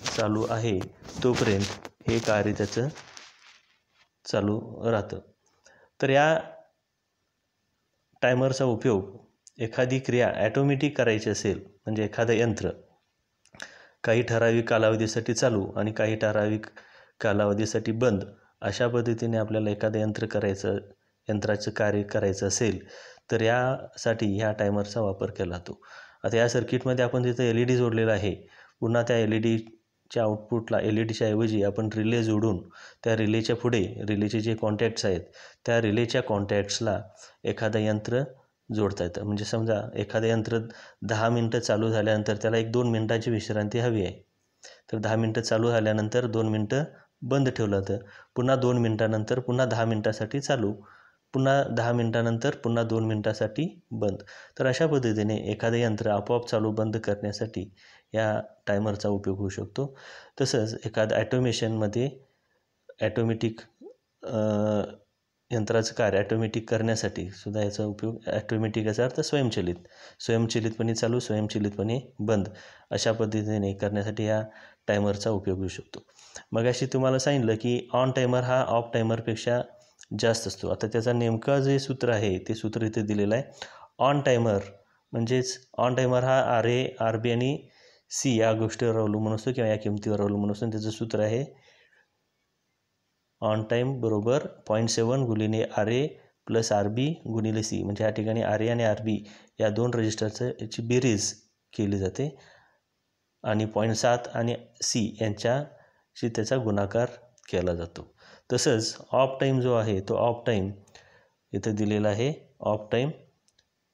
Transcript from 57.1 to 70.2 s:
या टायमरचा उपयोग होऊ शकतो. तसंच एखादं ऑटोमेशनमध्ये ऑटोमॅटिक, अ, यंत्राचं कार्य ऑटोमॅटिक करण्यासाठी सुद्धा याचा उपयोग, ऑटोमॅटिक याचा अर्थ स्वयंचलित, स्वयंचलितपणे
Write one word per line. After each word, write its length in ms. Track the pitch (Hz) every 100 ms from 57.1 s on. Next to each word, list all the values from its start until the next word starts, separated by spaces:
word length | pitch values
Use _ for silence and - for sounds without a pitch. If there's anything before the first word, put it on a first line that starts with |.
| 101 104 104 110 - 90 - - - _
या 280 | 110 110 107 104 - -
टायमरचा 420 | 101 110 101 104
उपयोग 280 | 101 101 95
होऊ 120 | 98
शकतो. 480 | 98 98 - 139 - - - - -
तसंच 340 | 135 131 110 110 110
एखादं 300 | - 110 107
ऑटोमेशनमध्ये 920 | 110 127 123 110 113 110 104 113 135 - _ _ _ _ _ _ - -
ऑटोमॅटिक, 580 | 110 113 113 110 117 113 - _ 349 - _ _
अ, 140 | - 110 107 104 107 104 - - _ _ _ _ -
यंत्राचं 420 | 117 104 113 110
कार्य 260 | - 110 95
ऑटोमॅटिक 500 | 104 113 110 113 110
करण्यासाठी 600 | 113 113 110 101 95 90
सुद्धा 320 | - 104 107
याचा 240 | 101 101 107
उपयोग, 320 | 104 113 113 -
ऑटोमॅटिक 580 | 107 - 113 110 110 110
याचा 200 | 107 127
अर्थ 140 | 143
स्वयंचलित, 560 | 151 147 123 104 90 87 - - -
स्वयंचलितपणे 760 | -